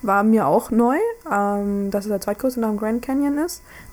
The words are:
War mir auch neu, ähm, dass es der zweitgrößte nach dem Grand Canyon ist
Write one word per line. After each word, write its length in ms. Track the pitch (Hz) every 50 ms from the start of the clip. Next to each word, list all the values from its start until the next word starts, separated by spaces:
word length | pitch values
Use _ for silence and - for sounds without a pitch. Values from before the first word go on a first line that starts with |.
| -
War 200 | 175 196 202 202
mir 220 | 220 220 220 180
auch 240 | 135 160 220 240 -
neu, 280 | - 220 240 240 262 320 427 466 466 453 - 320
ähm, 580 | 247 202 202 202 202 202 202 202 202 202 202 196
dass 160 | 196 202 196
es 40 | 214
der 100 | 208 196
zweitgrößte 380 | - - 208 - - 262 254 240
nach 100 | 226 220
dem 80 | 214 202
Grand 240 | 220 214 220 240
Canyon 380 | 233 - 262 269 285 285 285 285
ist 240 | 311 349 - - - - - - - -